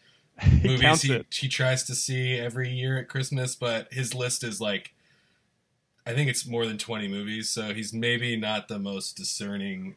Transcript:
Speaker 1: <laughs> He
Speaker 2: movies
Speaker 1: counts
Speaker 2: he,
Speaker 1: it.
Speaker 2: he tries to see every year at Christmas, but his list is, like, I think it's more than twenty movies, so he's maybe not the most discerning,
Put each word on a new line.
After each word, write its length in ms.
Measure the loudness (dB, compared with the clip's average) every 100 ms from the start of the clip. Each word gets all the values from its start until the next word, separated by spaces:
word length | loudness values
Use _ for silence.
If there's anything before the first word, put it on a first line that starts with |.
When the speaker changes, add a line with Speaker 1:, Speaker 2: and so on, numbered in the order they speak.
| _ _ _ 2
Speaker 1:
<laughs> 20 |
He 280 | 6 8 6
Speaker 2:
movies 120 | 6
Speaker 1:
counts 220 | 6 6
Speaker 2:
he, 100 | 4
Speaker 1:
it. 140 | 0 -2
Speaker 2:
he 140 | -4 -2
tries 340 | 0 2 2
to 100 | -2 -2
see 420 | -2 0 0 0
every 320 | -2 -4 -4
year 280 | -2 0 -2
at 100 | -2
Christmas, 480 | -4 -2 0 -2 -2
but 360 | 0 0 -2
his 220 | -4 -4
list 300 | -2 -2 -2
is, 160 | -2 -2
like, 340 | -2 -2 -6 -18 _ _ _ _ _ _ _ _ _ _
I 100 | -2
think 140 | 2 2
it's 160 | 0 -2
more 180 | 0 0
than 120 | -2
twenty 280 | -4 -4 -4
movies, 420 | -4 -4 -4 -4
so 240 | -4 -4
he's 180 | -4 -6
maybe 420 | -2 0 0 0
not 320 | 0 0 -2 -4
the 140 | -4
most 360 | -4 -4 -6 -6
discerning, 760 | -6 -4 -4 -4 -4 -6 -8